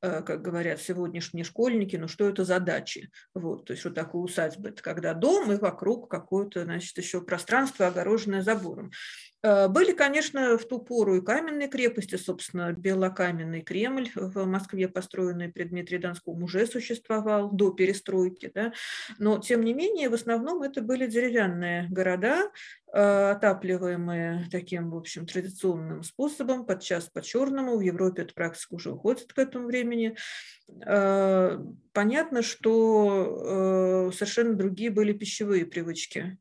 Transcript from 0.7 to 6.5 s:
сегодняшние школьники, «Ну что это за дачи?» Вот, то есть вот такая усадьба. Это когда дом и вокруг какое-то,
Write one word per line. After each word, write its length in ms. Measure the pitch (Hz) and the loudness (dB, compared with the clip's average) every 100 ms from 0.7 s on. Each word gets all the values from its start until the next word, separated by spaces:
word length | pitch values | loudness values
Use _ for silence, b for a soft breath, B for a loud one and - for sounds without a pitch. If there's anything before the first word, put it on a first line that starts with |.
| 160 | -4
сегодняшние 640 | - 175 175 175 165 165 | -4 -4 -4 -4 -8 -8
школьники, 520 | 165 - 240 226 196 175 | -8 0 2 2 -2 -4
«Ну 120 | 165 | -6
что 200 | - 208 | 0 0
это 160 | 202 | 0
за 160 | 185 185 | 2 2
дачи?» 520 | 180 156 - - - B B - | 2 -2 -4 -12 -14 B B -8
Вот, 300 | 165 - - | -6 -8 -8
то 80 | |
есть 120 | 185 175 | -8 -6
вот 80 | |
такая 260 | - 160 175 | -6 -6 -4
усадьба. 500 | 180 175 160 156 202 | -4 -2 -2 -4 -12
Это 120 | - | -10
когда 320 | 165 165 165 | -8 -4 -4
дом 380 | 165 233 392 277 | 0 2 4 2
и 60 | 202 | 0
вокруг 520 | 202 175 - 240 - | 0 -2 -2 -2 -4
какое-то, 540 | - - 190 202 | -10 -2 -2 -2